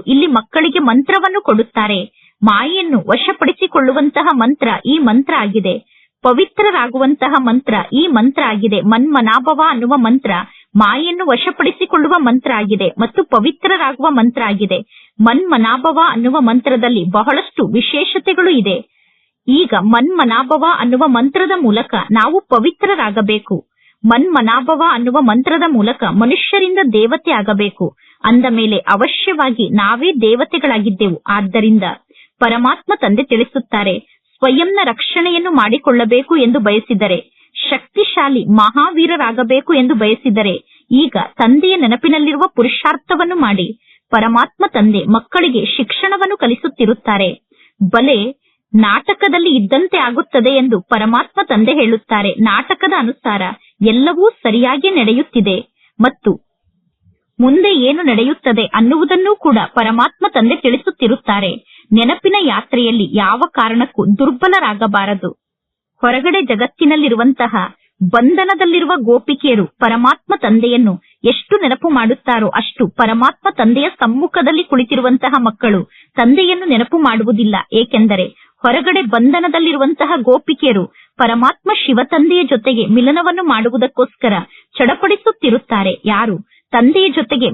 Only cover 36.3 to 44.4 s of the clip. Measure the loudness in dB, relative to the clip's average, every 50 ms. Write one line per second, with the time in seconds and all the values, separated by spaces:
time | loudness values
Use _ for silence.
36.3 | 0 2 2 2 2 2 0 0 0 0 -2 -2 -2 -2 0 -2 -2 -4 -6 _
37.3 | _ _ _ _ -12 -8 -6 -4 -6 -6 -6 _ -2 -2 -2 -2 0 -2 0 0
38.3 | 0 0 0 2 4 4 4 4 2 2 0 0 2 0 0 0 0 -2 -2 -4
39.3 | -2 -2 -2 0 0 0 0 0 0 2 2 2 0 0 0 0 0 0 0 -2
40.3 | 0 0 0 -2 -2 -6 _ _ _ _ _ 0 2 2 2 2 -2 -4 -6 -6
41.3 | _ 0 2 4 4 4 4 2 0 2 0 0 0 0 0 0 0 2 0 0
42.3 | -2 -2 -4 -4 -2 0 0 0 -2 -2 -2 -2 -2 -2 _ -4 -2 -2 -2 -2
43.3 | -2 -2 0 0 0 -2 -4 -6 -8 _ _ _ _ _ _ -2 -2 0 0 2
44.3 | 2 0